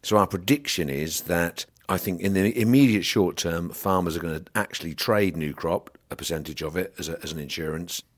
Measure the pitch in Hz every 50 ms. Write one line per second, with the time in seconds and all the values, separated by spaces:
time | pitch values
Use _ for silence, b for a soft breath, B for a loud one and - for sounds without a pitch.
0 | - - 107 104 98 92 - 92 87 98 135 143 143 - - - 82 69 67 69
1 | 78 82 80 - - - 87 85 87 85 - - - _ _ _ _ - 95 92
2 | - 101 92 85 92 98 98 95 95 107 113 120 113 113 120 139 143 127 107 101
3 | 85 - - 110 98 87 - - - 85 85 85 85 82 - - - 98 95 92
4 | 90 85 78 85 - 82 80 78 - - _ 104 101 - - - - 82 76 -
5 | - - 113 104 104 95 76 82 78 76 76 - - 82 87 - - - _ -
6 | _ _ - - 82 - 85 80 76 76 76 - 80 78 78 90 92 - _ -
7 | - 78 82 - - 78 78 80 73 69 - - 80 78 78 80 87 87 - -
8 | - _ _